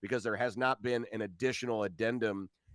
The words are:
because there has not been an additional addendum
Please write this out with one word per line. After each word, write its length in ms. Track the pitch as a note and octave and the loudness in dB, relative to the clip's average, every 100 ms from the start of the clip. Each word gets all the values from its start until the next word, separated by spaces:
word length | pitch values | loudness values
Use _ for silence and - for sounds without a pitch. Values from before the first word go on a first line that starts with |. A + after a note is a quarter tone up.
because 220 | G#2 B2 | -4 -2
there 140 | A2+ G#2+ | 0 0
has 200 | B2 G2+ | 0 2
not 260 | C3 A#2+ | 0 2
been 240 | B2 A#2+ A2+ | 0 0 -2
an 100 | A2 | -4
additional 600 | G#2 E2+ B2+ B2 B2 A2 | -4 0 0 0 -2 0
addendum 640 | G2+ E2+ A2+ A#2+ A2 G2 F#2+ _ _ | 0 0 0 2 0 0 -6 _ _